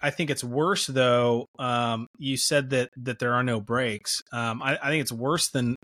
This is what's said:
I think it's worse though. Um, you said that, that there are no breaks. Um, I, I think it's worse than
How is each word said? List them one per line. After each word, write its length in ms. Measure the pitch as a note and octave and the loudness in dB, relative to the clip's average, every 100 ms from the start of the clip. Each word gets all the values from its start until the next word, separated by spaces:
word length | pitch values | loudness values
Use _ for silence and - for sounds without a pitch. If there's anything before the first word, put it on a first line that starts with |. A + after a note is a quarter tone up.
I 80 | D3 | -4
think 200 | - D#3 | -2 -2
it's 140 | C3+ | -2
worse 440 | B2 C3 E3 F#3+ - | -2 0 0 0 0
though. 600 | C3 B2+ B2 A#2+ A#2 - - | 2 4 6 4 2 -2 -6
Um, 480 | B2+ A#2+ A#2 A2+ A#2 - | -2 0 0 -2 -6 -8
you 200 | C3+ C3 | -4 -2
said 320 | - D3 C3 | 2 2 2
that, 200 | C3 B2 - | 0 0 -4
that 220 | B2 A#2 | -8 -2
there 140 | B2 | 0
are 100 | B2 | 2
no 160 | B2 A2+ | 2 0
breaks. 640 | G#2 A#2+ B2 G#2 - - - | 0 -2 0 -4 -4 -6 -6
Um, 300 | A#2+ A#2 A2+ | -6 -4 -2
I, 160 | C3+ D3+ | -2 -2
I 80 | C#3+ | 0
think 120 | D#3 | -2
it's 100 | C3 | -2
worse 380 | A2+ C3 E3 - | -4 -2 0 0
than 260 | C3+ A#2+ B2+ | 0 0 -2